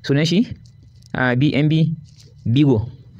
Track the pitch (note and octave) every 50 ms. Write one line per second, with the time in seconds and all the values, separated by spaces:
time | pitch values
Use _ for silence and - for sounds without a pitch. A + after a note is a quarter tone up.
0 | - - C#3 C#3+ D#3+ D#3+ F3 F#3+ B3 - - - - - - - - - _ -
1 | - - - - B2+ B2+ B2 B2 C#3 D#3 - C#3 D3 D3+ D#3 D#3+ D#3+ D#3+ E3 -
2 | - - - - - - - - - G#2+ A#2 C#3 D3+ C#3+ B2 G2+ G#2 - - -
3 | - - -